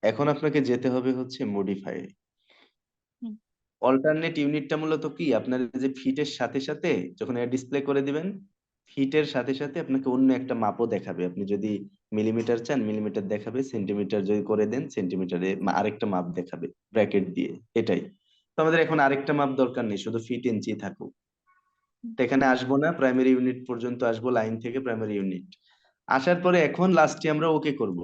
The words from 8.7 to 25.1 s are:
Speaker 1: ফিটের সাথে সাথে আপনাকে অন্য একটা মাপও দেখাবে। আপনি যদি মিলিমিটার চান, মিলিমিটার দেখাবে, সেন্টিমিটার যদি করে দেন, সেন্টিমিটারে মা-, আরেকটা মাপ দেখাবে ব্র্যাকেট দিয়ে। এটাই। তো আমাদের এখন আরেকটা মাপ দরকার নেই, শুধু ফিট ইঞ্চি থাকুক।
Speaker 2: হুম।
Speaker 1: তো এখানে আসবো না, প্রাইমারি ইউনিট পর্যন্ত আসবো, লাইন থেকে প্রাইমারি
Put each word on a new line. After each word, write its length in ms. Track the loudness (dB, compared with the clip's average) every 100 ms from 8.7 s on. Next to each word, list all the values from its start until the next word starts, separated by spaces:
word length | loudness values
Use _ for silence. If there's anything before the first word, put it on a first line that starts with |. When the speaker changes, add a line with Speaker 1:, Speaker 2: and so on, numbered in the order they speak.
| _ _
Speaker 1:
ফিটের 400 | -4 0 2 0
সাথে 280 | -2 -2
সাথে 240 | -4 -4 -6
আপনাকে 280 | -2 0 0
অন্য 200 | 4 4
একটা 220 | 4 0 0
মাপও 300 | 0 0 0
দেখাবে। 340 | 0 -4 -4 -4
আপনি 180 | -4 -2
যদি 260 | -2 -2 -4 -6 _ _
মিলিমিটার 480 | -2 0 0 0 -2
চান, 160 | 0 -2
মিলিমিটার 440 | 0 -2 -2 -4 -4
দেখাবে, 320 | -4 -4 -4
সেন্টিমিটার 580 | -4 -4 -2 -2 0 0 2
যদি 160 | 0
করে 220 | 2 0 2
দেন, 160 | 0 -4
সেন্টিমিটারে 600 | -4 -4 -2 -2 -2 -2 0
মা-, 200 | 0 0
আরেকটা 300 | 0 -2 -2
মাপ 180 | -2 -2
দেখাবে 340 | -6 -8 -8 -10 -12 _
ব্র্যাকেট 340 | 2 2 2 0
দিয়ে। 180 | -4 -4 -6 _ -2
এটাই। 260 | 0 -2 -2 _ _ _ _
তো 140 | 0
আমাদের 180 | 2 4
এখন 180 | 2 4
আরেকটা 340 | 4 4 0
মাপ 180 | 0 2 2
দরকার 280 | 0 0 -4
নেই, 140 | -4
শুধু 200 | -4 -6
ফিট 240 | -4 -4 -2
ইঞ্চি 260 | -2 -4 -6
থাকুক। 360 | -6 -10 -14 _ _ _ _ _ _ _ _ _
Speaker 2:
হুম। 100 | -14
Speaker 1:
তো 60 | -2
এখানে 220 | 2 4 4
আসবো 300 | 2 2 2
না, 120 | 2
প্রাইমারি 380 | 2 2 4 4
ইউনিট 280 | 4 2 -4 -6
পর্যন্ত 340 | -6 -4 -2
আসবো, 240 | -2 0 0
লাইন 240 | 0 0 -4
থেকে 180 | -4 -6
প্রাইমারি 340 | -4 -4 -2